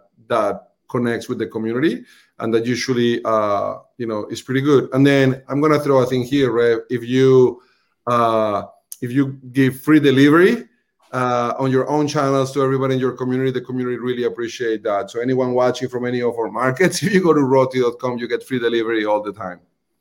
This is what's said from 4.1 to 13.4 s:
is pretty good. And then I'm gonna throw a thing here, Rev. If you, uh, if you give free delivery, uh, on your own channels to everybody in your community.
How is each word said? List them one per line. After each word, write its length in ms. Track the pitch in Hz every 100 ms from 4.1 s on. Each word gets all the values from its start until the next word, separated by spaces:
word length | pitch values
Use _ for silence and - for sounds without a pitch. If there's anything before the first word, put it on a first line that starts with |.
| 107 -
is 140 | 117
pretty 200 | - 131
good. 280 | 139 135 120
And 120 | 131
then 380 | 139 139 131 127 -
I'm 120 | 135
gonna 200 | 156 147
throw 220 | 139 135
a 40 | 120
thing 160 | 127
here, 300 | 123 143 131
Rev. 300 | 113 120 113 -
If 140 | 123
you, 600 | 117 127 131 131 123 123 _ _ _ _ -
uh, 560 | 120 117 113 107 101 95 - _ -
if 80 | 123
you 300 | 131 135 135 127
give 300 | 127 131 127
free 180 | - 156
delivery, 720 | 139 131 143 160 196 233 - _ _ _ _ 127
uh, 380 | 123 120 120 -
on 120 | 135
your 180 | 131 127
own 180 | 151 147
channels 460 | 147 139 139 131
to 100 | 139
everybody 300 | 135 135 131
in 60 | 131
your 120 | 127
community. 380 | 123 127 127